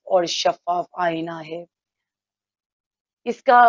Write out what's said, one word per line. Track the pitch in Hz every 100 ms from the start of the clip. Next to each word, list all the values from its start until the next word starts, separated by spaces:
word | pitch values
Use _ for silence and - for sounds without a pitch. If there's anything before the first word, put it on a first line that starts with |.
| -
और | 190 170
शफाफ | - 180 170 - 175 165 -
आईना | 175 165 165 165
है।" | 156 170 170 _ _ _ _ _ _ _ _ _ _ _ _ _ _ _ -
इसका | 233 - 247